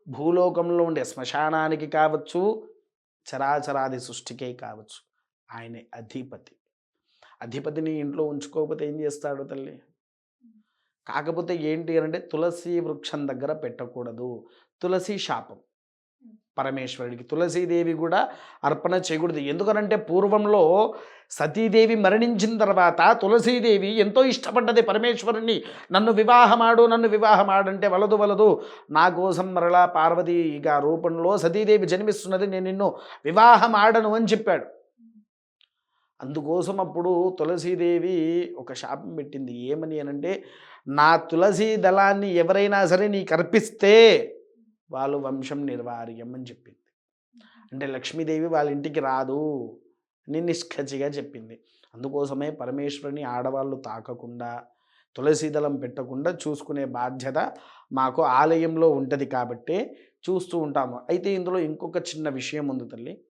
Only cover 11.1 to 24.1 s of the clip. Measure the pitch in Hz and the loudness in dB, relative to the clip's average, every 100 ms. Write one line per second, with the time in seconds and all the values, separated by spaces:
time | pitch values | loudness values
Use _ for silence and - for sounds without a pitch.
11.1 | 147 151 165 170 175 151 160 165 165 156 | -6 -4 -6 -4 -4 -4 -4 -2 -2 -2
12.1 | 170 - 156 170 170 175 170 165 147 - | -4 -6 -4 -4 -4 -6 -4 -4 -8 -10
13.1 | 151 143 127 139 156 135 120 123 127 120 | -8 -6 -6 -6 -6 -10 -12 -14 -12 -12
14.1 | 113 123 113 - _ _ _ 180 185 185 | -10 -12 -12 -16 _ _ _ -2 -2 -4
15.1 | 202 - 120 - 104 _ _ _ _ _ | -6 -6 -8 -10 -20 _ _ _ _ _
16.1 | _ _ - _ - 135 135 127 - 120 | _ _ -20 _ -8 -6 -6 -8 -10 -10
17.1 | 120 123 156 175 170 180 170 165 156 165 | -12 -8 -4 -2 -2 -2 0 -2 -2 -2
18.1 | 185 - - - - 233 - 175 180 180 | 0 -2 -6 -20 -6 -4 -2 -2 -2 -2
19.1 | 160 170 151 139 143 202 208 202 214 - | -4 -4 -4 -6 -2 -2 0 0 -2 0
20.1 | 180 196 208 208 208 160 190 220 - - | 0 2 2 4 4 6 4 2 -2 -18
21.1 | - - - 151 190 220 220 226 220 190 | -20 -12 -4 -2 0 4 6 6 6 4
22.1 | 214 240 220 214 226 202 190 175 170 180 | 4 2 0 0 2 2 4 4 6 6
23.1 | 233 196 233 226 247 233 202 196 220 202 | 6 4 4 4 2 4 4 2 0 2